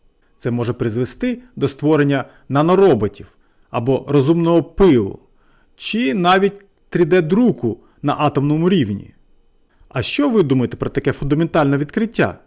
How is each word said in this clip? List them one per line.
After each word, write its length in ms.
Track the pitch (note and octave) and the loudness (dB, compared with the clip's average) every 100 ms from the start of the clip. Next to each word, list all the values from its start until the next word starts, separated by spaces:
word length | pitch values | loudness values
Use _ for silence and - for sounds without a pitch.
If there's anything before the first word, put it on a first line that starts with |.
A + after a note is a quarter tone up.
| _ _ _ _ | _ _ _ _
Це 140 | B2+ | -6
може 220 | A#2+ A#2+ | -4 -4
призвести 720 | A#2+ A#2+ G#2+ B2+ - B3 A#3+ - - | -4 -4 -4 -6 -6 -6 -6 -12 -6
до 120 | C3+ | -6
створення 560 | - D3+ D3+ C#3+ C#3 - - - | -2 0 2 2 0 -4 -14 -4
нанороботів 800 | C3+ D#3+ F#3 G3 A#2+ G#2 - - _ _ _ _ | 0 2 4 4 4 0 -6 -20 _ _ _ _
або 340 | B2 A#2 B2+ - | -4 -2 -2 0
розумного 540 | C#3+ C3+ E3+ E3 E3+ | 0 2 2 2 2
пилу, 560 | - - F#3+ B2+ G2 - _ _ _ _ _ - | 0 2 4 4 0 -8 _ _ _ _ _ -14
чи 380 | - G#3+ C4 | -6 -4 -2
навіть 480 | A3+ F3 F#3+ G3 G3 _ _ _ | 0 2 2 2 -2 _ _ _
три 160 | E3+ | -2
Д 180 | E3 F3+ | 2 2
друку 580 | D#3 F#3+ B3 - A#2 - _ _ | 2 2 2 0 -4 -6 _ _
на 120 | C#3+ C3 | -4 -2
атомному 500 | D3 D3 C#3+ D#3 F3 | -2 0 0 0 2
рівні. 460 | F#3+ G#2+ G2 F2+ - _ _ _ _ _ _ _ | 0 0 -6 -12 -20 _ _ _ _ _ _ _
А 140 | - | -8
що 280 | - - C#4+ | -6 -2 0
ви 120 | A3+ | 2
думаєте 340 | C#3+ C3 A#2 - | 2 0 -2 -4
про 140 | - | -6
таке 220 | - C#3 | -4 -4
фундаментальне 640 | - C#3 D3 E3 E3+ C#3 C#3 | -4 -2 -2 0 0 0 0
відкриття? 640 | D3 - A3+ - A#2 - | -4 -4 -4 -2 -4 -6